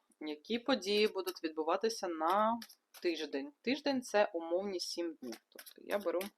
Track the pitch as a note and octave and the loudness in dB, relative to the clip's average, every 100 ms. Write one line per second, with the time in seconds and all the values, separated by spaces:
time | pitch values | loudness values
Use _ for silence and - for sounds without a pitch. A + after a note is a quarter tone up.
0 | _ - D3+ D3+ - A#3 - B3+ F#3 G#3 | _ -10 -8 -8 -4 -4 2 0 2 4
1 | G#3+ F#3+ F#3 - D#3+ D#3 D#3 F#3+ A3+ A3 | 4 2 -6 -4 -6 -2 0 2 2 -2
2 | F#3 D#3+ D#3+ G3 A3 A#3 - - _ - | -4 0 4 4 4 2 -6 -20 _ -4
3 | F3+ D#3+ D3+ - G3+ - - D4 C#4+ C4 | -2 -2 -2 -4 -6 -6 -2 0 0 -2
4 | B3 G#3 G#3 E3+ E3 F3 G3+ F3+ - - | 2 4 4 2 0 0 0 -4 -6 -4
5 | E3+ D#3 B2 - _ - - - - G3+ | -4 -6 -12 -12 _ -20 -20 -16 -4 -2
6 | F3+ E3+ G3+ | 0 -2 -4